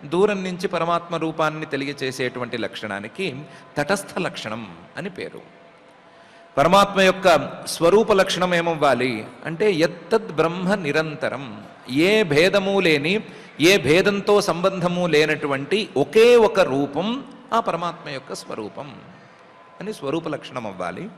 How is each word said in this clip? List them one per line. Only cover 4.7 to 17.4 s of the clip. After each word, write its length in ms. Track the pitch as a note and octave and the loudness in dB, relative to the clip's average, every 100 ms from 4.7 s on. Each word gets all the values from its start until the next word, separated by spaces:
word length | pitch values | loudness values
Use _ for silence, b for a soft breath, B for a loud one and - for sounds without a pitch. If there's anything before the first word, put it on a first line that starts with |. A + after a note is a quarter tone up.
| E2+ F2 - | -16 -16 -12
అని 140 | F#3 | -12
పేరు. 460 | F3+ G2+ - - - - - - _ - B B B B - | -10 -12 -12 -20 -20 -20 -20 -20 _ -20 B B B B 2
పరమాత్మ 420 | D#3 G3 G3+ G3 | 6 6 6 4
యొక్క 500 | F#3+ F#3 F#3+ D#3 - - - | 4 4 4 4 2 -10 -10
స్వరూప 460 | - E3 G3+ A3 | 2 4 6 6
లక్షణం 420 | G3 F#3 E3+ F3+ | 4 2 0 0
ఏమవ్వాలి 720 | F3 E3+ D#3+ D3 A#2+ B2+ A2 G#2+ - - | 0 0 2 2 2 0 -4 -10 -12 -10
అంటే, 260 | E3 G#3+ | 0 0
ఎత్తద్ 640 | E3+ E3+ E3+ - A3 G#3+ D#3 | 2 0 -2 -2 -2 -2 -2
బ్రహ్మ 380 | D#3+ F3 F#3 | 0 0 -2
నిరంతరం, 880 | G#3 D3+ D3+ D#3+ C#3 A#2+ B2 C3+ G#2+ F#2+ - A#2 | -2 0 -2 -2 -4 -6 -6 -12 -14 -18 -20 -6
ఏ 320 | C3 F3 G#3+ | 0 2 2
భేదము 580 | F#3+ C#3+ F3+ G3 F#3+ G3 | 2 4 4 2 0 0
లేని, 400 | F3+ D3+ D3 G#3 - B B - | 2 2 0 -4 -6 B B 0
ఏ 160 | D#3+ G3 | 4 4
భేదంతో 640 | C3+ E3 F#3+ G3+ G3 G#3 | 4 4 4 0 2 2
సంబంధము 680 | F#3 E3 F#3+ F#3 F3 F3+ F3 | 2 0 -2 0 -2 0 2
లేనటువంటి 840 | D3+ D#3 D3+ D3+ C3+ C#3 G3+ G#3 C3 | 2 2 0 -2 -4 -2 -2 -2 -2
ఒకే 400 | C#3 A3 A#3 A#3+ | 2 6 6 6
ఒక 240 | G#3 G3 | 6 4
రూపం 640 | D#3+ C3+ C#3+ C#3 G3+ C4 C3+ - | 2 0 -2 -4 -4 -6 -10 -20